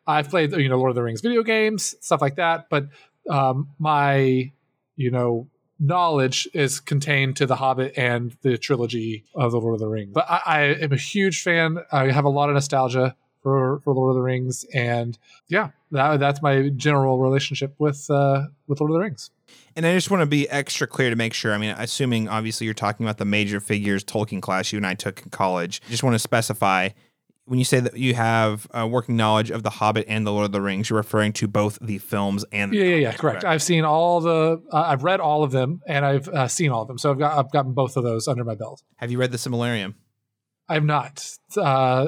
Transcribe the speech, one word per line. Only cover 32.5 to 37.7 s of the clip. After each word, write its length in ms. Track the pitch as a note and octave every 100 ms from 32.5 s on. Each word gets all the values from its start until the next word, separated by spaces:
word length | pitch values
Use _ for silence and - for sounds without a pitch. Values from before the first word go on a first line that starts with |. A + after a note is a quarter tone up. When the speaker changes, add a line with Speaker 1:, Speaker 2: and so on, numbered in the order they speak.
Speaker 2:
and 180 | G#2 G2+
the 60 | G#3
Speaker 1:
Yeah, 80 |
yeah, 40 | F#3
yeah, 100 | E3+
Speaker 2:
novels, 200 | B2 -
Speaker 1:
correct. 200 | D3+ F#2+
Speaker 2:
correct? 40 |
Speaker 1:
I've 180 | F#3 D#3+
seen 220 | D#3+ E3+
all 360 | D#3+ D#3 E3+ F3
the, 420 | E3 D#3+ D#3+ E3 -
uh, 140 | D3+ E3
I've 160 | C#3
read 160 | D#3+ F#3+
all 240 | D#3+ D3+
of 80 | D3
them, 320 | C3 B2+ F3+
and 220 | - D3 C#3+
I've, 220 | C#3 C#3+
uh, 180 | D3+ B2+
seen 240 | - D#3
all 120 | A#2
of 60 | A#2
them. 80 | B2
So 140 | D3
I've 80 | C3+
got, 180 | D3+ D3+
I've 140 | B2+
gotten 220 | D3+ C3